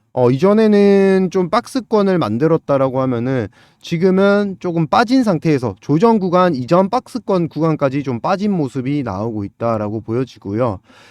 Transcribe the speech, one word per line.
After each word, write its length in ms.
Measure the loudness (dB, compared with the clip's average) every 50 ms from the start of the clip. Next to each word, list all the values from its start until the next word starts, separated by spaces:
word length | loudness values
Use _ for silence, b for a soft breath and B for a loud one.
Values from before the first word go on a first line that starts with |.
| _ _ -2
어, 180 | 0 2 2
이전에는 960 | 2 2 2 2 4 4 4 4 4 4 4 6 4 4 4 4 2 2 0 0
좀 200 | -2 -2 -2 0
박스권을 680 | -2 -4 -4 -4 -6 -8 -4 -2 0 0 2 2 0 0
만들었다라고 840 | 0 -2 -2 0 0 2 0 0 0 0 0 0 0 0 -2 -2
하면은 480 | -2 -2 -2 -2 -2 -2 -2 -4 -4 -6 b b b b b b
지금은 720 | b -8 -4 0 2 2 2 4 4 2 2 2 0 -2 -6 -8
조금 260 | -8 -4 -2 -2 -2 0
빠진 380 | 0 0 2 2 2 2 2
상태에서 500 | 2 0 0 0 0 0 0 0 -2 -6 -6
조정 380 | -4 -2 0 2 4 4 2 2
구간 360 | 0 0 2 2 2 2 0
이전 340 | -2 -2 0 2 2 2 2
박스권 600 | 0 -4 -4 -6 -10 -8 -4 -2 -2 -2 -2 -4
구간까지 520 | -4 -2 -2 0 0 0 -2 -2 -2 -2
좀 200 | -4 -4 -4 -4
빠진 320 | -2 -2 -2 -2 -2 -2 -2
모습이 500 | -2 -2 -4 -4 -6 -6 -4 -4 -4 -4
나오고 400 | -4 -6 -6 -6 -6 -6 -6 -8
있다라고 560 | -8 -8 -4 -4 -2 -2 -2 -4 -4 -6 -8
보여지고요. 800 | -6 -4 -4 -4 -4 -6 -10 -14 -10 -6 -4 -2 -2 -2 -4 -6 _ b b b b b